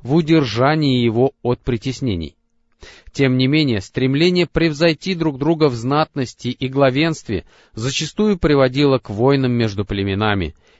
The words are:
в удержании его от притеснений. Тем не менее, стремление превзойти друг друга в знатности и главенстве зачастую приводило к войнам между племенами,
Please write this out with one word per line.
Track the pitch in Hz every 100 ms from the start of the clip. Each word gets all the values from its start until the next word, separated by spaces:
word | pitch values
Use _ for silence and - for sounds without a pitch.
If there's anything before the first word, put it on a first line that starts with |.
в | 117
удержании | 156 151 160 127 107 135 156 143 123
его | 120 110 135 -
от | 120 123
притеснений. | - 117 135 123 131 90 78 _ _ _ _ _ - - -
Тем | - 135 127
не | 131
менее, | 151 147 107
стремление | - - 131 139 175 180 165
превзойти | 160 160 147 170 156 185
друг | 175 160 135
друга | 147 160 151
в |
знатности | 117 120 147 160 143 123 - 123
и | 123 131
главенстве | 135 139 131 165 151 - 95 - _ _
зачастую | - 123 - 156 - 214 190
приводило | 156 143 131 127 143 131
к | -
войнам | 101 127 139 127
между | 120 110 101 98
племенами, | 101 98 98 107 101 80 - _